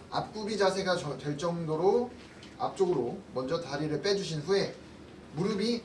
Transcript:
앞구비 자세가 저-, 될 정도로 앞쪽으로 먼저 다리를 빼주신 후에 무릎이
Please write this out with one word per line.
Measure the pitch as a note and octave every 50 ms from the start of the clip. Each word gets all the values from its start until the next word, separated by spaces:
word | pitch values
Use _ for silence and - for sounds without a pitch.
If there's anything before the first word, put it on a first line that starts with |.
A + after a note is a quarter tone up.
| - -
앞구비 | - - - - - G#3+ G#3 G#3+ A3
자세가 | F#3+ G3 F#3 F#3 G3 F#3 F#3 F3
저-, | D3 C#3 D3 C3+
될 | C3+ - D3 C#3+
정도로 | - F3 E3+ E3+ E3+ E3 D3+ D#3 D#3 F3 G3+ A#3 A#3+ A#3+ A#3+ - - - - - - - - -
앞쪽으로 | - B2+ - - - F#3+ F3 E3 C3 A#2+ A#2+ A#2+ - - - -
먼저 | B2+ C3 B2+ B2 A#2+
다리를 | - - C#3 D3 D#3 D3 D#3 -
빼주신 | - G3+ G3+ F#3+ F3 D#3 D#3+ D3
후에 | C#3 F3+ G3 F#3+ - - - - - - - - - - - - - - -
무릎이 | D3 F#3 G#3+ G#3+ F#3+ G#3+ A#3 A#3+ - -